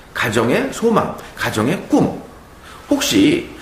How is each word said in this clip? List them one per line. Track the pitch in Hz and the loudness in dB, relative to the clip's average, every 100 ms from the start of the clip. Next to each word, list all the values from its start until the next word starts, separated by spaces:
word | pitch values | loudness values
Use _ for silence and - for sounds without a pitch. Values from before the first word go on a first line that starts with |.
| - | -12
가정의 | - 123 110 117 151 269 | -6 -2 0 2 2 -2
소망, | - 226 202 - - - | -2 2 2 0 -6 -12
가정의 | - 120 110 117 208 - | -8 -4 0 0 0 0
꿈. | 294 - - - - - - - - - | 2 2 -2 -12 -20 -20 -20 -20 -12 -2
혹시 | - - 104 147 - - - | -2 2 4 4 4 -2 -12